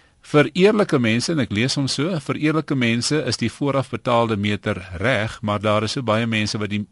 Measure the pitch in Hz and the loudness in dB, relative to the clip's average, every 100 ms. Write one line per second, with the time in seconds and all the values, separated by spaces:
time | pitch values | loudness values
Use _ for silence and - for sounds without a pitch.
0 | _ _ - 151 147 - 190 214 196 143 | _ _ 0 2 2 4 4 4 2 2
1 | 117 117 123 165 120 101 127 - 135 - | 2 2 0 -2 0 0 0 0 -2 -2
2 | 156 156 - 135 151 156 151 139 120 117 | -2 -2 -4 -2 0 0 0 0 2 0
3 | - 151 135 - 117 - 143 135 127 120 | 0 0 0 -2 -4 -2 -2 0 -2 -4
4 | - 117 117 107 104 104 107 92 90 87 | 0 2 2 0 0 -2 -4 -6 -8 -4
5 | 107 120 110 - 104 104 107 104 107 - | -2 0 -2 -4 -4 -2 0 0 0 -4
6 | 117 107 117 110 104 113 104 104 104 | -2 0 0 0 -2 -4 -4 -4 -6